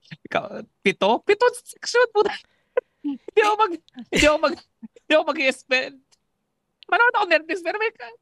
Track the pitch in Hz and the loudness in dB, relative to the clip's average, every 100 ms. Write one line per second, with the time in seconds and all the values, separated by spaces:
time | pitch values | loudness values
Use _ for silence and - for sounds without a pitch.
0 | _ - - - - 214 220 _ 196 180 | _ -20 -6 -6 -6 -12 -16 _ -4 0
1 | 190 233 - 415 494 480 - - - 466 | 0 0 0 2 2 0 -12 -14 -2 0
2 | 480 415 403 - - _ _ - - _ | 2 2 0 -4 -16 _ _ -8 -8 _
3 | 285 269 - 427 415 427 427 330 _ 254 | -10 -10 -2 2 2 2 0 -2 _ -20
4 | - 269 294 302 302 - _ _ 226 _ | -4 2 2 2 0 -4 _ _ -20 _
5 | - 311 320 311 262 262 - 254 262 269 | 0 0 2 -2 -2 -4 -4 -4 -4 -12
6 | _ _ _ _ _ _ _ _ - 370 | _ _ _ _ _ _ _ _ -2 2
7 | 480 466 392 311 320 370 330 415 440 - | 2 0 0 0 -2 -6 -6 -4 -6 -8
8 | 466 466 | -18 -20